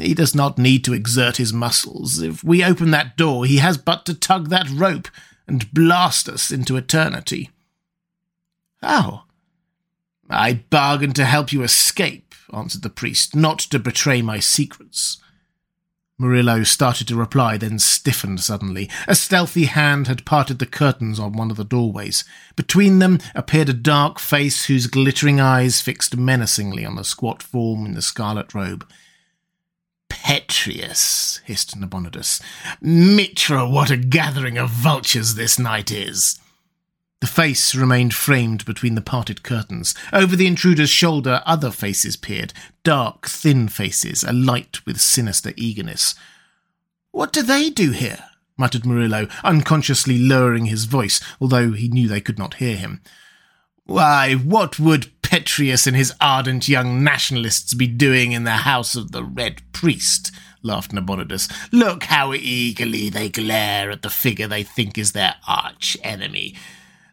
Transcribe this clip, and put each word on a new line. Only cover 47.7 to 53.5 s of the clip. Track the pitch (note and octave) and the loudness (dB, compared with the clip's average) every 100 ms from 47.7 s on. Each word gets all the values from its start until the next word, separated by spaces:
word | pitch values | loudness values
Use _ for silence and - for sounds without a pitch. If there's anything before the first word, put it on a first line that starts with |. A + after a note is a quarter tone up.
do | D4 E3+ | 0 0
here?" | A2 B2 - - _ _ - | 0 -4 -8 -16 _ _ -2
muttered | B2+ B2 A#2+ | -2 0 0
Murillo, | A#2+ A#2 G#2+ G#2 - | 0 0 0 -4 -4
unconsciously | - D#3+ C#3 D#3 C#3 C3+ - B2 | 2 2 4 2 2 0 2 2
lowering | B2+ C3 B2 A#2 A2+ | 4 4 4 2 0
his | A2 | -2
voice, | A2 C3 G#2 - - - | -2 -2 0 -2 -6 -4
although | C3 B2+ A#2+ | 0 2 2
he | G#2+ A#2+ | 0 0
knew | B2 A#2 | 2 2
they | G#2 | 0
could | - G#2+ | -4 -6
not | F#2+ - | -6 -6
hear | B2+ G2+ | -4 -4
him. | F#2 F#2+ _ - _ _ _ | -6 -10 _ -20 _ _ _